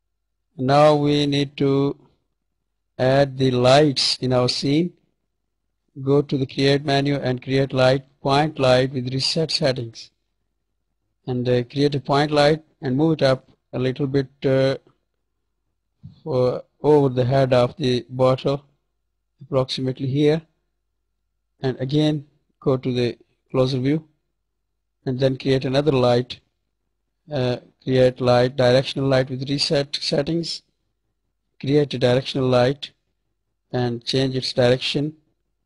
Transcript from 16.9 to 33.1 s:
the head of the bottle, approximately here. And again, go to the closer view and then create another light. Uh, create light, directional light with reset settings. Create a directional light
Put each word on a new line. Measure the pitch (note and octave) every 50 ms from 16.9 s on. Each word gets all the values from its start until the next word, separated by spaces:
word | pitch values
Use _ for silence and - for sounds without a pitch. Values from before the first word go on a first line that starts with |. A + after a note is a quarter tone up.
| D3+ D3 C#3 C3+
the | B2 B2+ B2
head | A#2+ C3+ C3+ C#3 B2+ B2+
of | B2 A#2+ B2 -
the | - D3+ B2+ B2 A#2+ - -
bottle, | B2+ B2+ C3 C3 C3 - - C#3 C#3 C#3 - _ _ _ _ _ _ _ _ _ _ _ _ _ _ _
approximately | C#3 - D3 C3 B2+ - - - C3 C3 C3 - C#3 C3
here. | C3 C#3+ D3+ D3 D#3 D#3+ - _ _ _ _ _ _ _ _ _ _ _ _ _ _ _ _ _ _ _ _ _ _ _
And | - F#3+ F#3 -
again, | C3 C3+ C#3+ D3+ D3+ D3+ D3+ D3 C#3 _ _ _ _ _ _ _
go | - D3+ C3
to | C3 - C3 B2
the | B2 A#2+ A#2+ - - _ _ _ _ _ _ -
closer | C3+ B2+ C3 C3+ B2+
view | B2 C3+ D3 D#3+ D#3 _ _ _ _ _ _ _ _ _ _ _ _ _ _ _ _ _ _ _ -
and | C3+ B2+ B2
then | C3+ C3+ C3 B2+
create | - C3+ C3 C3 C3+
another | C3 C3 C#3 D3 D#3 C#3
light. | C3 B2 B2 A#2+ A#2+ B2+ - - - _ _ _ _ _ _ _ _ _ _ _ _ _ _ _ _ _ -
Uh, | D3 C#3 B2+ B2 B2 - - - _ _ -
create | C3+ C3 B2+ B2+ B2+ B2+ -
light, | C3 B2 B2 B2 B2 B2+ C3+
directional | C#3 B2+ B2 B2 C3+ C3 - - C#3+ C3+
light | C3+ C3+ C3 C3 C#3
with | C3 B2+ C3+ C3+
reset | C#3+ C#3+ - - E3 C#3+ C#3+ C#3+ -
settings. | - - - E3 D3+ C#3+ D#3+ E3 E3+ E3+ - - - - _ _ _ _ _ _ _ _ _ _ _ _ _ _ _ _ _ _ -
Create | - C3 C#3+ D3+ D3 C#3 -
a | B2
directional | B2+ B2 B2 C3 C3+ - - C#3+ C3 B2+
light | B2+ B2 B2 C3 C#3+ - - - _ _ _ _